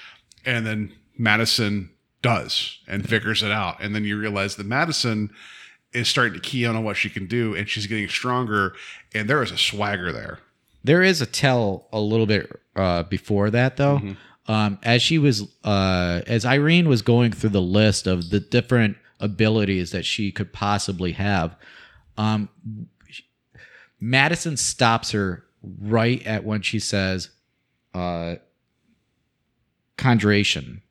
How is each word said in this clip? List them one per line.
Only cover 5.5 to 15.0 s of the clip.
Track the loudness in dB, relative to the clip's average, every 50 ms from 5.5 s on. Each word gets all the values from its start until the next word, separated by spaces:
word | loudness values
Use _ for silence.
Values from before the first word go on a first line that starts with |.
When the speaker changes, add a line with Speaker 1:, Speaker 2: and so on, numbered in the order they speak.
| -20 -20 -20 -20 -20 _ _ _
Speaker 1:
is | -6 -4 -2 0
starting | 2 2 0 0
to | -2 -6
key | -10 -6 -4 -2 0
in | 0 0
on | -2
what | -2 -4 -2
she | -4 -4 -4
can | -6 -8 -6
do, | -4 -2 -2 -2 -2 -2
and | -4 -4 -4
she's | -4 -6 -4
getting | -4 -4 -4 -4 -4
stronger, | -4 -4 -2 -2 -2 -2 -2 0 0 0 0 0 -4 -8 -18 -18 -18 -20 -14 _ -6
and | -4 -2 0
there | 0 0
is | 0 -2
a | -2 -2
swagger | -2 -2 0 -2 -2 -2 -2 -4 -4 -6
there. | -6 -8 -10 -12 -14 -16 _ _ _ _ _ _ _ _
Speaker 2:
There | 2 4 4 6
is | 6 4 2 2
a | -2
tell | -4 -2 0 2 2 4 4 2 0 -2 -4 -8 -8
a | -4 -2
little | 0 2 2 2 4
bit, | 2 2 0 -2 -4 -12 -20 _ _ -4
uh, | 0 0 2 2 0 -2
before | -2 -4 -6 -2 0 0 2 2 2
that, | 2 2 2 2 2
though. | 2 2 2 2 2
Speaker 1:
Mm-hmm. | 0 -4 -8 -12 -16 -20 _ _ _ -2
Speaker 2:
Um, | 0 0 0 0 -2 -2
as | 0 2 2 2